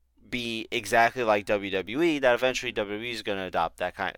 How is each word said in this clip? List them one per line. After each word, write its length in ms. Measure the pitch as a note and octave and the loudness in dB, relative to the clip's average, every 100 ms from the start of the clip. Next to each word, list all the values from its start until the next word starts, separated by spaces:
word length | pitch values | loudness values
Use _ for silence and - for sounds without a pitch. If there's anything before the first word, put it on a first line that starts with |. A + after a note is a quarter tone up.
| _ _ G#2+ | _ _ -12
be 380 | A#2+ A#2 A2+ - | -8 -6 -6 -6
exactly 540 | A#2 G#2+ A#2 A#2 B2+ | -6 2 4 4 4
like 220 | A2+ G#2 G2+ | 2 2 2
W 260 | G#2 G2 | -2 0
W 300 | F#2+ F2+ B2+ | -4 -2 0
E, 180 | E3+ D3 | 0 4
that 140 | C3 | 4
eventually 400 | A#2+ B2+ B2 B2 | 4 2 0 -4
W 240 | A2 G2+ G#2 | -4 -4 -4
W 120 | A#2+ | -6
E 40 | |
is 80 | A2+ | -8
gonna 240 | G#2+ G2 F#2 | -4 -4 -2
adopt 300 | F2 E2 - | -2 -2 -2
that 180 | F2+ - | -6 -4
kind, 180 | F#2 | -6